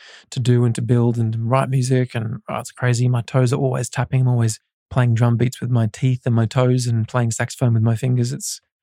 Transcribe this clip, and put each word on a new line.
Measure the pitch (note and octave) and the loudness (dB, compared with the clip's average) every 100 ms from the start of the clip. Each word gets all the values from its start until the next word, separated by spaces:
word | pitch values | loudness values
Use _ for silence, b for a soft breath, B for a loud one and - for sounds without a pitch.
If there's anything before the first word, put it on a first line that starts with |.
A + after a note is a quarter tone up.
| B B B | B B B
to | - | -4
do | B2 A#2+ | 2 4
and | A#2+ A#2 | 2 0
to | |
build | A#2 A#2+ A#2 A#2 | 0 2 2 2
and | A2+ A2+ A2+ | -2 -2 0
write | C3 C3+ | 0 0
music. | C3+ B2 B2+ B2+ | 0 0 0 0
And, | A#2+ A2+ A2 - | -4 -6 -8 -8
oh, | A2+ | -8
it's | - | -8
crazy. | - B2+ A#2+ B2 | -4 0 2 2
My | B2 | 0
toes | A2 C3+ B2+ | 0 2 2
are | C#3 | 2
always | C3+ C3 B2 | -2 -2 -4
tapping. | - A#2+ C3 | -4 -2 0
I'm | B2+ | 2
always | B2 A2+ A2 _ _ - | 2 0 -2 _ _ -6
playing | - B2 | 0 2
drum | A2+ A#2+ A#2 | 4 2 2
beats | B2 - | 0 -2
with | B2 | -2
my | B2 A2 | 0 0
teeth | - C3+ B2+ | -2 -2 -2
and | - | 0
my | A#2 A2+ | 0 0
toes | C3 B2+ B2+ B2 | 2 2 2 0
and | A#2 A2 | -2 -2
playing | B2 A#2+ | -2 -2
saxophone | A2 A#2 - B2+ | -2 -6 -2 0
with | A#2 | 2
my | A2 A2+ | 2 0
fingers. | C3 B2 A#2+ | 0 -2 -2
It's, | C#3+ - - _ _ | -4 -10 -12 _ _